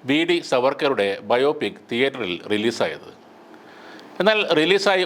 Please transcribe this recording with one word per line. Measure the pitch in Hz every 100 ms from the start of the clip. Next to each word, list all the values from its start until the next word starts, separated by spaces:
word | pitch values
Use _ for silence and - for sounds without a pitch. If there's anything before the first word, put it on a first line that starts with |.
| 120
വി | 147 170
ഡി | 175 -
സവർക്കറുടെ | 127 131 139 147 120 101 95 104
ബയോപിക് | 120 143 147 101 90 -
തിയേറ്ററിൽ | 120 135 135 98 87 -
റിലീസായത്. | 104 113 117 92 73 - - - - - - - - - - - -
എന്നാൽ | 190 214 185 160
റിലീസായി | 160 196 202 185